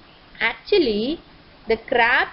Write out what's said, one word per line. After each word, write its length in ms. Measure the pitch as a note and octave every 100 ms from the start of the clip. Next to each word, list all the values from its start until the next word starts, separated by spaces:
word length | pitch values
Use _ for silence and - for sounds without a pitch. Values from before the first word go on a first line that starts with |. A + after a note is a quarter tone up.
| - - - -
Actually, 800 | A3+ - - G4+ B3+ G#3 A#3+ E4+ - - - - -
the 80 | A3+
crab 520 | - A#3+ A#3 C#4 F#4+